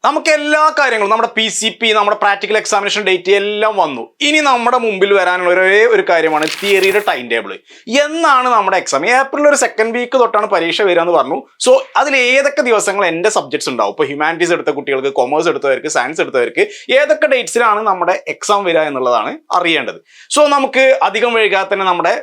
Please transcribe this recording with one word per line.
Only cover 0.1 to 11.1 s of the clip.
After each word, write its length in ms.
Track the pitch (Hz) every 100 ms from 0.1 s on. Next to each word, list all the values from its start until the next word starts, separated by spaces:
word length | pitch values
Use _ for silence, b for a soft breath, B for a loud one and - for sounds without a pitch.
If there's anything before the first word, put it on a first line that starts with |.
| 302 320 302
എല്ലാ 260 | 294 302 311 311
കാര്യങ്ങളും, 320 | 269 226 202
നമ്മുടെ 160 | 220 226 220
പി 120 | 220 -
സി 120 | 220 -
പി, 80 | 226 214
നമ്മുടെ 180 | 208 208
പ്രാക്ടിക്കൽ 340 | 208 202 202 214
എക്സാമിനേഷൻ 420 | 208 208 202 196 190
ഡേറ്റ് 240 | 185 180 202
എല്ലാം 340 | 202 208 220 202
വന്നു. 200 | 160 127 113 _ 294
ഇനി 120 | 311
നമ്മുടെ 380 | 285 226 233 254
മുമ്പിൽ 260 | 226 190 202 202
വരാനുള്ള 320 | 180 180 180
ഒരേ 300 | 180 185 202 233
ഒരു 100 | 214 208
കാര്യമാണ് 360 | 170 160 156 151 -
തിയറിയുടെ 400 | 196 196 190 202 202
ടൈം 200 | 147 123
ടേബിൾ. 200 | 117 98 95 B B - 247 294
എന്നാണ് 420 | 320 330 262 254
നമ്മുടെ 220 | 233 190 185
എക്സാം? 240 | - 139 175 254
ഏപ്രിൽ 300 | 269 294 294
ഒരു 60 | 277
സെക്കൻഡ് 300 | 247 - 220 233
വീക്ക് 180 | 240 262
തൊട്ടാണ് 240 | 233 214 208
പരീക്ഷ 260 | 190 165 165 202
വരിക 140 | 170
എന്ന് 100 | 170